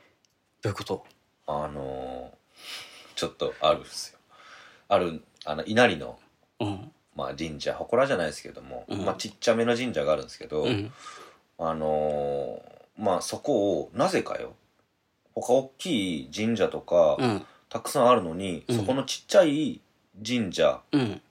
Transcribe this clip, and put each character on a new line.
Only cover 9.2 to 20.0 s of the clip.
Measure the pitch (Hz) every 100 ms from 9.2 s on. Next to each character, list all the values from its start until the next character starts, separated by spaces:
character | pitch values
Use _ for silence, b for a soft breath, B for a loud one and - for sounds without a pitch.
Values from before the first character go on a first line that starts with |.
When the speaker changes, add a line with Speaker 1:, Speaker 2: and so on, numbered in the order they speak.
| 110
Speaker 2:
っ | -
ち | -
ゃ | 113
め |
の | 117 117
神 | 127
社 | 82 71
が |
あ | 78
る |
ん | -
で |
す | -
け | -
ど、 | 76
Speaker 1:
う | 78
ん。 | 101 107 B B B B B _ -
Speaker 2:
あ | 82
の | 80 78 76 76 73 71 69 65 55 - - - -
ー、 |
ま | 107 87
あ、 |
そ | - 110
こ | - 123 101 82
を、 | 65
な | 98 175
ぜ | 165
か | - -
よ、 | - - _ _ _ _ _ _ _
他 | - 107
大 | 131 131 -
き | 190 123 95 78
い | 65 101
神 | 110 113
社 | 82
と | 78
か、 | - 87 78 69
Speaker 1:
う | 123
ん。 | 98 B B _
Speaker 2:
た | -
く | -
さ | 147
ん | 123
あ | 120
る |
の | 87 85
に、 | 95 82 -
Speaker 1:
う |
ん。 | 117
Speaker 2:
そ |
こ | 98
の | 131
ち | 131 -
っ | -
ち | 202
ゃ |
い | 170 143 147 - - _